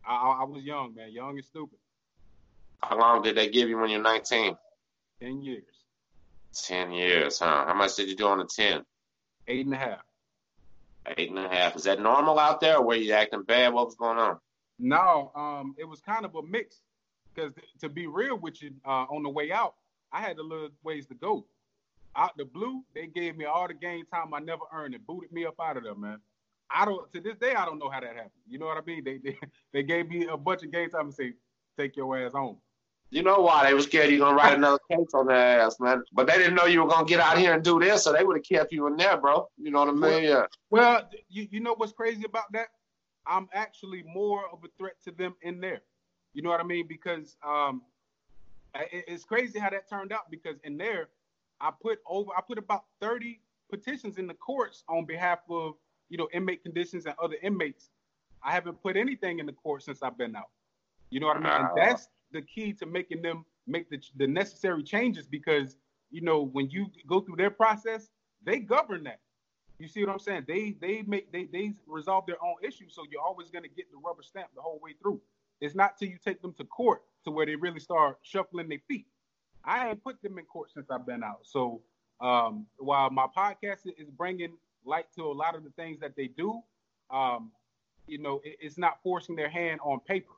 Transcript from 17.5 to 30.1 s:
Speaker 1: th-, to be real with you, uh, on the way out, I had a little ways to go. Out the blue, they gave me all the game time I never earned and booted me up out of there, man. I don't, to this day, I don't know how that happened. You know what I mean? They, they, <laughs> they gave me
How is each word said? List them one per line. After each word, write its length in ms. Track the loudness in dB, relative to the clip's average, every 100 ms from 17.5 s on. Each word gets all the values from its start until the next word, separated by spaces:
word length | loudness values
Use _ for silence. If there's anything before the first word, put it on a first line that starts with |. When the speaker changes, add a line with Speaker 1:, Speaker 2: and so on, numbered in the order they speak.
Speaker 1:
th-, 140 | -10 _ _
to 80 | -12
be 180 | -10 -8
real 300 | -4 -4 -4
with 240 | -8 -14
you, 100 | -18 -14 -4
uh, 200 | -2 -2
on 140 | -6
the 60 | -6
way 220 | -6 -4
out, 240 | -2 -2 _ _ _ _
I 80 | -10
had 180 | -8 -10
a 40 |
little 260 | -12 -12 -12 _
ways 220 | -12 -12 -12
to 60 |
go. 320 | -10 -6 -6 -6 _ _ _ _ _ -10 -2
Out 220 | -2 -2
the 80 | -14
blue, 380 | -8 -8 -8 -12 -16
they 120 | -10
gave 300 | -6 -8 -6
me 80 | -4
all 220 | -2 -4
the 60 |
game 320 | -8 -10 -10 -8
time 220 | -8 -6
I 60 | -10
never 240 | -8 -10 -10
earned 220 | -12 -12 -12
and 100 | -14
booted 260 | -14 -12
me 140 | -8 -8
up 100 | -6
out 180 | -8 -6
of 60 |
there, 120 | -10 -12
man. 240 | -12 -14 _ _ _ _ _
I 160 | 0 0
don't, 260 | -2 -8
to 80 | -10
this 160 | -10 -4
day, 160 | -2
I 120 | 0 -2
don't 140 | -4
know 100 | -8
how 100 | -8
that 160 | -10 -14
happened. 160 | -16 _ _
You 120 | -10
know 60 | -6
what 120 | -6
I 40 | -8
mean? 180 | -8
They, 140 | -8 -8
they, 200 | -10 -12 -16 _
<laughs> 180 | _
they 100 | -4
gave 260 | -2 -2
me 180 | -2